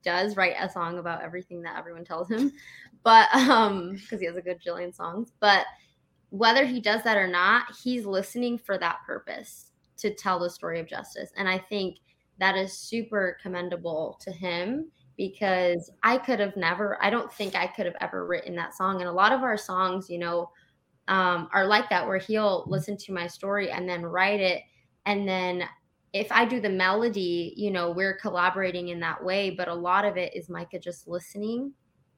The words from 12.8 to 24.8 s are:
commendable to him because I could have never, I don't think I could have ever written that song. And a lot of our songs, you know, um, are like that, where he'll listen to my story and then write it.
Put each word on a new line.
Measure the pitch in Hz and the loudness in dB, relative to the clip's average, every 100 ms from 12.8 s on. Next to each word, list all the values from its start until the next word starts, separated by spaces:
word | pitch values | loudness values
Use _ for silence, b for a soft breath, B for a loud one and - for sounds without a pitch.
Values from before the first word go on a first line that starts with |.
| - 233 226 208 185 175 | -6 -6 -2 -2 -2 -4
commendable | 185 180 175 175 170 156 151 - | -8 -8 -6 -6 -6 -6 -6 -8
to | - | -14
him | 170 185 170 185 277 320 _ _ - | -8 -6 -4 -4 -6 -8 _ _ -8
because | 190 - 196 185 180 175 - - | -8 -2 0 4 2 2 -4 -2
I | 220 254 | 2 2
could | - 226 | 0 0
have | 202 196 | 0 0
never, | 165 180 208 - | 0 0 -2 0
I | 196 | 2
don't | 240 - | 0 -2
think | - 196 | -6 -4
I | 185 180 | -2 -4
could | - 180 | -4 -6
have | - | -4
ever | 180 190 175 | -6 -6 -4
written | 175 - 170 | -4 -4 -8
that | 165 | -8
song. | - 190 190 | -2 -2 -2
And | 180 | -2
a | |
lot | 180 208 | 4 4
of | 262 | 4
our | 254 208 | 2 -2
songs, | - 185 185 185 185 | -2 -2 0 -2 -6
you | 175 | -6
know, | 170 170 175 - _ _ _ _ - | -2 -2 -4 -10 _ _ _ _ 0
um, | 190 180 175 165 | 2 2 2 0
are | 196 190 | 2 6
like | 214 254 | 4 4
that, | 180 156 | 0 0
where | 190 | -2
he'll | - 214 208 180 - | -2 0 2 0 -2
listen | 190 156 196 | -4 -4 -8
to | - | -8
my | 185 175 | -6 -6
story | - 196 202 185 | -8 -4 -2 -2
and | - 180 | -4 -4
then | 175 | -6
write | 170 180 190 208 | -2 2 2 4
it. | 190 175 - _ | 2 0 -6 _